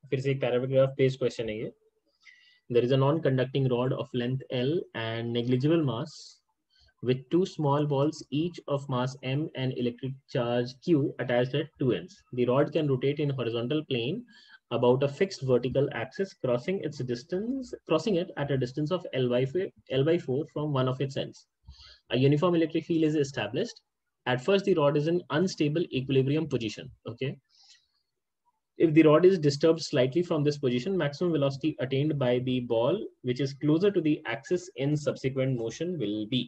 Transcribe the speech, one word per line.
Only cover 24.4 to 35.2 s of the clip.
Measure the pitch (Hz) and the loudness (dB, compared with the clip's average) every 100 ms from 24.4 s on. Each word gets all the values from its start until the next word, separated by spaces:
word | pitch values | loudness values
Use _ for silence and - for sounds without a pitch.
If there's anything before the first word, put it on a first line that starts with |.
| - | 2
first, | 196 196 | 2 4
the | 165 | 4
rod | 143 151 | 4 2
is | 151 | 0
in | 175 - | -2 -2
unstable | 147 185 - 151 156 180 | 0 0 0 0 0 -2
equilibrium | 131 135 135 131 151 160 | -4 0 2 2 0 -2
position. | 127 113 - 80 - 107 | -4 -4 -8 -16 -14 -14
Okay. | 110 131 180 _ _ _ - _ _ _ _ _ _ _ _ _ - | -8 -8 -8 _ _ _ -20 _ _ _ _ _ _ _ _ _ 2
If | 165 | 4
the | 156 | 8
rod | 156 151 185 | 8 8 6
is | 190 | 6
disturbed | 147 139 165 165 | 2 2 2 2
slightly | - 135 131 170 175 | 0 0 2 0 0
from | 160 | 0
this | 143 147 | 0 0
position, | 127 123 190 190 | 0 0 0 -2
maximum | 143 - 180 | -2 -2 0
velocity | 156 139 139 156 - | 2 0 0 -4 -4
attained | 131 135 151 147 | -2 0 0 0
by | 123 123 | 2 0
the | 127 127 | 0 -2
ball, | 120 117 123 202 - _ | 0 0 2 0 -4 _
which | 123 123 | -4 -2
is | 139 | -2
closer | - 147 160 202 | -2 0 4 4
to | 196 | 2
the | 156 151 - | 0 -2 -2
axis | 117 - 180 - - | -8 -4 -4 -4 -4
in | 139 151 | -2 0
subsequent | - - | -2 -4